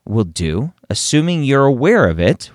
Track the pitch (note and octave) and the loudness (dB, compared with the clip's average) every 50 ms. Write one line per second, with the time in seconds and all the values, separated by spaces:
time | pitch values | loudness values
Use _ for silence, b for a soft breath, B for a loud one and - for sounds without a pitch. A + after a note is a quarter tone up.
0 | _ - G#2 A2+ G#2+ E2+ E2 - F2 D#2+ D2+ F#2+ C3 E3+ - _ _ - - - | _ -4 -2 -2 -2 -2 -4 -6 -4 -4 -4 -4 -4 -6 -8 _ _ -8 -8 -6
1 | - - - D3+ D#3 F3 F3 E3 C#3+ C3+ C3+ C3+ C#3 C#3 C#3 A#2 C3+ F3+ A#3 A3 | -4 -2 0 0 0 0 -2 -2 0 0 2 2 4 2 2 2 2 2 4 4
2 | C3+ F2+ D#2+ D#2+ F2 G2+ E3+ - - - _ | 2 2 2 2 0 0 0 -2 -6 -12 _